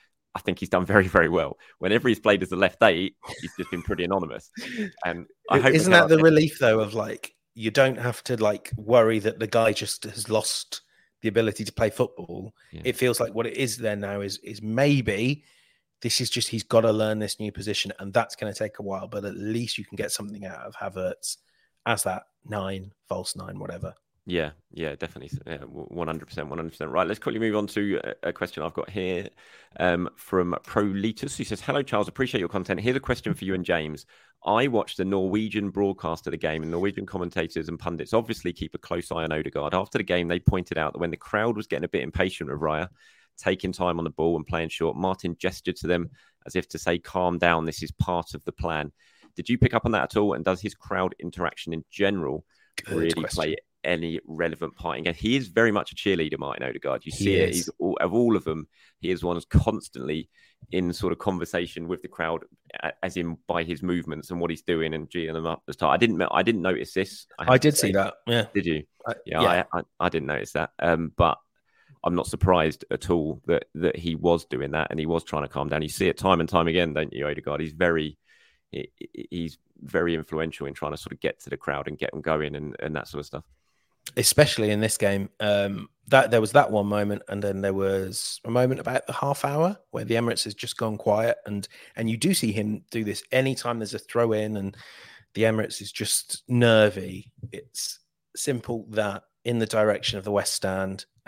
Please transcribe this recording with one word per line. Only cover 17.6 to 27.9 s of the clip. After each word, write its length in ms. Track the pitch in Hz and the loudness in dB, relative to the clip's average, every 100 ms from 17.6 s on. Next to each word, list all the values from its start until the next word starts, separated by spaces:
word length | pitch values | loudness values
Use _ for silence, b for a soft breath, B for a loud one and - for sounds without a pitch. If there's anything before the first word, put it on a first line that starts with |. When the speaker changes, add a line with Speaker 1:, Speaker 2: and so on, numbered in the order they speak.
| 98 101 98 - | -6 -4 -4 -8
Speaker 2:
and 160 | 98 | -2
that's 220 | 95 113 - | 0 0 -4
gonna 180 | 107 | -8
take 240 | 98 107 - | -6 -6 -6
a 60 | |
while, 240 | 101 95 95 | -8 -8 -8
but 180 | 107 101 | -8 -8
at 100 | 95 | -8
least 440 | 104 113 120 - | -4 -4 -4 -8
you 40 | |
can 120 | 104 101 | -8 -8
get 160 | 107 | -6
something 340 | - 101 104 98 | -6 -8 -12 -12
out 140 | 80 | -12
of 160 | 62 - | -14 -10
Havertz 640 | 98 92 92 - - - _ _ _ _ - | -10 -4 -6 -6 -10 -12 _ _ _ _ -2
as 160 | 113 | 0
that 240 | 98 92 - _ - | 0 -4 -8 _ -8
nine, 480 | 107 95 98 95 _ - | -6 -4 -6 -10 _ -8
false 280 | 92 92 - | -8 -6 -10
nine, 220 | 95 95 | -10 -12
whatever. 380 | 95 87 82 - _ _ - | -10 -10 -10 -12 _ _ -4
Speaker 1:
Yeah, 260 | 87 76 76 _ | -2 -2 -6 _
yeah, 240 | - 80 71 | -8 -8 -6
definitely. 400 | 82 - 71 - - | -10 -12 -12 -10 -8
Yeah, 100 | 76 | -12
w-, 300 | 67 69 - | -12 -14 -12
one 180 | 85 82 | -6 -4
hundred 200 | 80 - | -6 -8
percent, 220 | - 76 | -10 -8
one 100 | 78 | -8
hundred 100 | 82 | -8
percent. 200 | - 78 | -8 -4
Right, 160 | 71 90 | 0 0
let's 120 | 107 | -2
quickly 200 | - 110 | -4 -2
move 160 | 113 104 | 0 0
on 100 | 104 | 0
to 320 | - 104 | -2 0